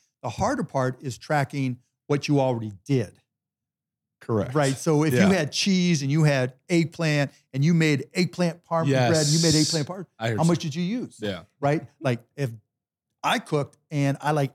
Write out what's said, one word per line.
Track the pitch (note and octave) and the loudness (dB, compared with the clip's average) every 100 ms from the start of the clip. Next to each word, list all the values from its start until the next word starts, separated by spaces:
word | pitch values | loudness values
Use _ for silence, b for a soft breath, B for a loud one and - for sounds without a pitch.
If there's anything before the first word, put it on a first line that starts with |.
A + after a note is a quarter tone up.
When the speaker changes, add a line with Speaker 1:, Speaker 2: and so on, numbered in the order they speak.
| _ _ | _ _
Speaker 1:
The | B2 | -10
harder | - G3+ C#4 | -4 -4 -2
part | F#3 C3+ B2+ C3 | -4 -2 -2 -4
is | C#3+ A2+ | -10 -10
tracking | - D3+ C3+ C#3+ C3 B2 _ _ - | -4 -2 -2 -4 -4 -6 _ _ -4
what | C#3+ - | -4 0
you | D3 | 2
already | C3 A#2+ A2 G2+ - | 2 -2 -6 -12 -2
did. | C3+ G2+ _ _ _ _ _ _ _ _ _ _ _ | -2 -2 _ _ _ _ _ _ _ _ _ _ _
Speaker 2:
Correct. | - A2 G2 C#3+ | -4 -2 0 0
Speaker 1:
Right. | C#3 C3 | 0 0
So | - D3+ | 0 2
if | D#3 | 2
Speaker 2:
Yeah. | B2 - | 4 4
Speaker 1:
you | |
had | F#3+ D3+ | 4 0
cheese | - G3+ F#3 F3+ D#3+ | -2 0 2 2 2
and | C#3 | 2
you | D3+ | 2
had | D3+ C#3 B2+ - - | 4 2 0 -4 -2
eggplant | F3 E3 - D#3+ D3 C#3 b b | 0 0 -2 0 0 0 b b
and | C3 | 0
you | D3+ | 2
made | E3+ D#3 C#3+ - | 4 4 2 -2
eggplant | - F3+ - F3 D#3+ - | -2 -2 0 -2 -2 -6
parm, | E3 D3+ | -2 2
Speaker 2:
Yes. | C3+ A#2+ | 2 2
Speaker 1:
bread, | D#3+ D3 | 2 2
and | |
you | D#3+ | 2
made | E3 D#3 | 2 2
eggplant | D3+ D#3+ C#3 | 2 -2 -4
parm, | F#3+ F3 - | -10 -14 -8
Speaker 2:
I | A2+ | -4
heard | A2 | 0
Speaker 1:
how | |
Speaker 2:
you. | E3 | 0
Speaker 1:
much | E3+ | 0
did | E3 | -2
you | C#3+ | -6
use? | F3 B3 F3 - | -4 -4 -8 -8
Speaker 2:
Yeah. | G#2 F#2 - - | -8 -8 -12 -6
Speaker 1:
Right? | C#3 D#3 D3 _ | -2 -2 -4 _
Like, | C3+ A#2 - - | -4 -4 -6 -8
if | C3+ A2+ _ _ _ _ _ _ | -8 -8 _ _ _ _ _ _
I | D3 A3+ | -4 -2
cooked | - D3+ C#3 _ - | -2 -4 -4 _ -10
and | D3 C#3 C#3 | -2 -2 -2
I | C#3+ | -2
like | D3+ C#3 | -2 -2